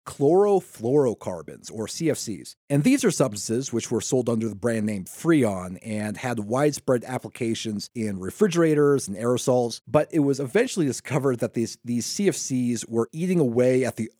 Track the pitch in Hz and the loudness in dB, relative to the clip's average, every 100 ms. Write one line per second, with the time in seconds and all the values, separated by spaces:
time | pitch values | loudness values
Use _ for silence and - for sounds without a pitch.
0 | - - 139 180 208 196 - - 113 147 | -18 0 4 6 4 2 0 -6 0 2
1 | 131 101 - 87 73 65 - 104 104 - | 2 0 -6 -8 -10 -16 -14 -8 -8 -2
2 | 160 123 - 90 62 - _ 143 151 269 | -2 -2 -4 -10 -12 -20 _ 2 4 4
3 | 226 - 131 104 - 113 139 117 - 113 | 2 0 -4 -8 -4 -4 -2 -4 -2 -4
4 | - 127 120 117 110 101 120 113 107 104 | 0 -2 0 -2 -4 -4 -4 -2 -2 -6
5 | 87 - 160 160 113 95 90 92 113 107 | -10 -6 2 2 2 0 -8 -12 -8 -6
6 | 107 104 127 117 104 123 151 143 - 127 | -6 -6 -6 -6 -2 0 0 0 0 0
7 | 110 127 107 - 117 113 113 101 - 120 | 0 -8 -10 -6 -4 -4 -4 -6 -8 -6
8 | 107 98 92 - 214 165 165 147 143 139 | -6 -4 -8 2 2 4 4 4 4 4
9 | - 95 117 123 - 123 120 - - 147 | 0 -4 0 0 2 2 0 -4 0 0
10 | 151 165 139 135 135 202 254 - 143 113 | 2 2 2 0 0 0 0 0 -2 -2
11 | - 143 139 120 120 - 113 - 117 120 | -4 0 0 0 -2 -2 -4 -6 -4 -4
12 | - - 196 143 - 131 123 117 - 117 | -4 0 0 0 -2 -2 0 -2 -2 -2
13 | 113 156 180 180 131 117 127 127 120 - | -2 -2 0 2 2 4 4 4 0 -2
14 | 110 - | -6 2